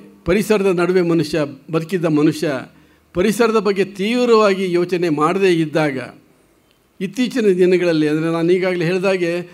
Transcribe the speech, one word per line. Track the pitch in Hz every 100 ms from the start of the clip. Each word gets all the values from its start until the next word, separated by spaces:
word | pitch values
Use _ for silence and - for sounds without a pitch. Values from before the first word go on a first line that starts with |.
| - - -
ಪರಿಸರದ | 196 208 214 196
ನಡುವೆ | 175 175 185
ಮನುಷ್ಯ | 170 165 147 165 143 - -
ಬದುಕಿದ್ದ | 160 160 190 165
ಮನುಷ್ಯ | 147 156 156 165 131 127 _ _ _ _
ಪರಿಸರದ | 175 202 208 233 220
ಬಗ್ಗೆ | 208 196 196
ತೀವ್ರವಾಗಿ | - 202 247 247 220 214 190 190
ಯೋಚನೆ | 175 175 180 175
ಮಾಡದೇ | 147 151 185 196
ಇದ್ದಾಗ, | 165 160 160 151 127 120 - _ _ _ _ _ _ _ -
ಇತ್ತೀಚಿನ | 190 - 247 262 214
ದಿನಗಳಲ್ಲಿ, | 185 180 180 175 160 151
ಅಂದರೆ | 156 165
ನಾನು | 165 165
ಈಗಾಗಲೇ | 185 185 180 165
ಹೇಳಿದಾಗೆ | 185 196 190 170 175 175